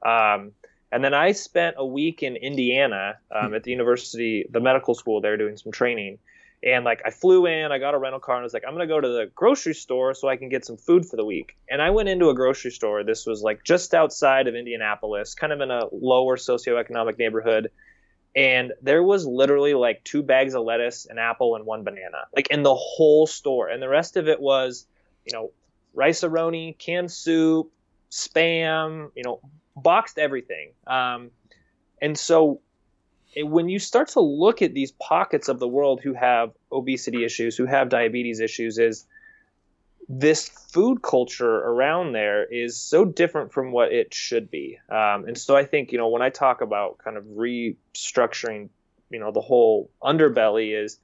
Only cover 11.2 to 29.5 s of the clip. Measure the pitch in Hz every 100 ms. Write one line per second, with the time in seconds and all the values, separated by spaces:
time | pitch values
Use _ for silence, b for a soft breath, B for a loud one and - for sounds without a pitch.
11.2 | 107 85 65 - - 139 160 214 202 185
12.2 | 165 127 127 135 123 - 110 104 104 110
13.2 | - 107 107 107 - 170 - 165 156 -
14.2 | 139 135 127 117 120 113 110 104 107 104
15.2 | 104 - 151 147 135 120 110 101 127 127
16.2 | 131 127 - 123 127 120 110 117 113 110
17.2 | 113 110 113 110 110 _ b b b b
18.2 | _ 135 135 127 127 - 131 151 185 196
19.2 | 151 123 139 143 143 139 120 110 - 147
20.2 | 139 131 135 131 113 117 120 120 - 113
21.2 | 117 117 120 110 110 110 101 98 92 76
22.2 | - 139 139 147 139 131 - - 156 151
23.2 | 156 - 143 127 101 117 131 143 170 190
24.2 | 156 151 139 135 131 123 - _ _ _
25.2 | - 113 110 _ _ _ _ - 143 160
26.2 | 170 165 165 165 165 156 - 175 180 -
27.2 | 165 165 160 160 156 _ _ _ _ -
28.2 | - 160 165 165 160 160 156 160 151 -
29.2 | 123 - -